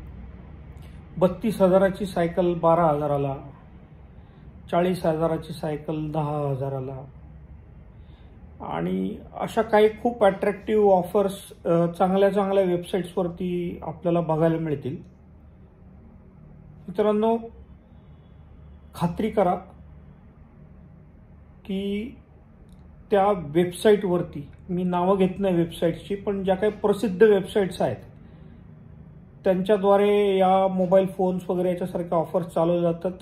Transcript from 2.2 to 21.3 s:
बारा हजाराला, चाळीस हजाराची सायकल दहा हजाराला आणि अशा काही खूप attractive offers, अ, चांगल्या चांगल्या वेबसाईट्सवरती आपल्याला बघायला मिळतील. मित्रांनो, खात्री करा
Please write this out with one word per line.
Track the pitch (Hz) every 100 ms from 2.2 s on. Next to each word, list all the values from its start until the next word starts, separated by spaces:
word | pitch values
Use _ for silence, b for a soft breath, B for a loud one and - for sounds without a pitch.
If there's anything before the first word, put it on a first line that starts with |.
| 170 170 175
बारा | 170 165 165 165
हजाराला, | 147 147 143 139 139 - - - - - - - - B B B - -
चाळीस | 175 185 175 170
हजाराची | 156 165 160 -
सायकल | 156 160 147 151 156 156
दहा | 156 147 147 143
हजाराला | 135 139 135 131 131 135 - - - - - - - - - b b b b - -
आणि | - - - 190 190 220 - -
अशा | 190 -
काही | 220 214 214
खूप | 214 240 233
attractive | 196 190 202 196 - 214 202
offers, | 185 175 208 196 190 - -
अ, | - 170 170
चांगल्या | 170 185 190 196
चांगल्या | 190 196 196
वेबसाईट्सवरती | 190 175 175 196 175 - 175 170 185 175 175 190
आपल्याला | - - 175 170
बघायला | 160 156 165 165
मिळतील. | 160 143 127 - - - - - - - - - - - - - - - - - - - -
मित्रांनो, | 175 208 208 220 226 226 - - - - - - - - - - - - - -
खात्री | - 170 - 220
करा | 220 180 202 - - - - - - - - - - - - - - - - -